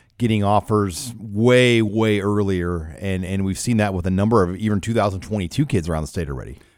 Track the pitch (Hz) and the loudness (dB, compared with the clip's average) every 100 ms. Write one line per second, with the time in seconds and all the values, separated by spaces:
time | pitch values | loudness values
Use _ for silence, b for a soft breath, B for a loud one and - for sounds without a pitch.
0 | b - 117 110 101 104 - 107 101 80 | b -4 0 0 2 0 2 0 0 -4
1 | 123 113 107 101 117 123 123 117 107 107 | -10 -12 -8 0 4 6 6 4 2 0
2 | 110 104 98 104 101 92 87 87 80 80 | 2 2 0 0 0 0 -2 -4 -6 -8
3 | 98 95 90 98 95 92 - 117 104 95 | -4 -4 -2 -2 -2 -2 0 2 2 0
4 | 87 92 104 117 90 90 107 104 117 113 | 0 2 4 4 2 0 -2 -2 0 0
5 | 104 95 90 104 87 - 151 104 82 80 | 0 -2 -6 -4 -4 -2 0 0 -2 -4
6 | 78 - 73 67 - - b | -4 -6 -6 -8 -12 -16 b